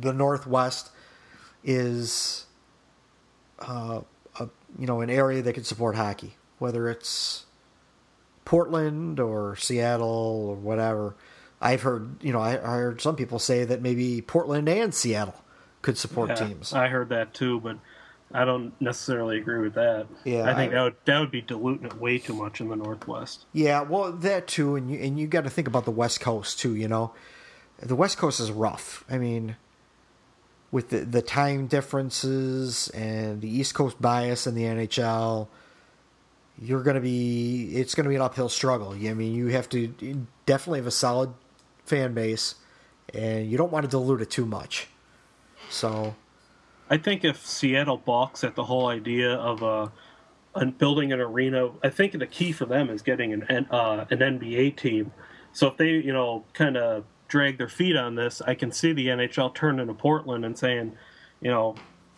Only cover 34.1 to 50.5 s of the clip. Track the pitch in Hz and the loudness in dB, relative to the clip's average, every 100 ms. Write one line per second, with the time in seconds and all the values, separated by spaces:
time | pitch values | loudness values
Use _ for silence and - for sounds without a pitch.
34.1 | 120 120 123 131 117 113 113 110 - 117 | 2 2 0 -2 0 0 0 -2 0 2
35.1 | 113 113 110 107 - - - _ _ _ | 2 2 0 -4 -12 -20 -20 _ _ _
36.1 | _ _ _ _ - 110 131 135 135 123 | _ _ _ _ -14 -2 0 2 2 2
37.1 | 123 120 120 120 123 104 113 127 - 143 | 0 0 0 0 -2 -2 -2 0 0 2
38.1 | 139 127 131 123 - 135 123 98 101 107 | 2 0 0 -2 0 2 0 -2 -6 -4
39.1 | 110 113 117 120 127 - 127 117 131 127 | -2 -2 0 0 0 0 -2 -2 -6 -8
40.1 | 139 120 _ - 135 180 147 123 - 127 | -6 -8 _ 2 2 2 -2 0 0 2
41.1 | 123 127 120 _ _ _ _ - 147 127 | 2 0 -4 _ _ _ _ -2 0 2
42.1 | 117 110 110 - - - - - _ - | 0 0 0 -2 -6 -18 -20 -20 _ -12
43.1 | 107 110 110 110 123 175 156 143 135 127 | -4 -2 -2 0 2 2 2 0 0 2
44.1 | 127 107 - 113 107 - - - _ _ | 2 0 -2 -2 -4 -6 -8 -8 _ _
45.1 | _ _ _ _ - - - 113 107 107 | _ _ _ _ -20 -10 -4 -2 -2 -4
46.1 | 110 _ _ - _ _ _ - 156 208 | -6 _ _ -20 _ _ _ 0 0 2
47.1 | 190 160 135 - - 139 135 143 127 - | 2 0 -2 -6 -2 2 2 2 0 2
48.1 | 120 131 - 123 - 123 127 123 117 113 | 2 2 0 -4 -4 0 2 2 0 -2
49.1 | 120 123 123 120 110 113 107 107 - - | 0 2 2 -2 0 0 0 -2 -8 -20
50.1 | - - _ _ | -20 -20 _ _